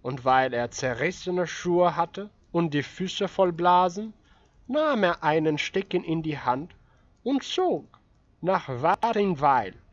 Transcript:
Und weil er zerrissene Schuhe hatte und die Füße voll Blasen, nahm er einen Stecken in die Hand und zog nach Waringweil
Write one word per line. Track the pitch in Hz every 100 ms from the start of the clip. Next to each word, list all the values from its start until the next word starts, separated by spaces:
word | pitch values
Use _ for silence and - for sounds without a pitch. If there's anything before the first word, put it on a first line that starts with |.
Und | 127 131
weil | 127 131 131
er | 120 120
zerrissene | - 131 117 156 180 185 180 165
Schuhe | - 180 175 175
hatte | 156 170 - 208 _ _
und | 170 170
die | 147
Füße | 131 - 185 - 196
voll | - 185
Blasen, | 170 175 180 180 180 220 - _ _ _ _ -
nahm | 285 311 247
er | 185 170
einen | 156 160 156 151
Stecken | - 190 190 180
in | 170 165
die | 156 139
Hand | 127 131 170 - _ _ _ _
und | 233 277
zog | - - 359 175 - _ _ _ _ _
nach | 165 190 -
Waringweil | 123 156 202 233 226 202 151 143 127 98 - _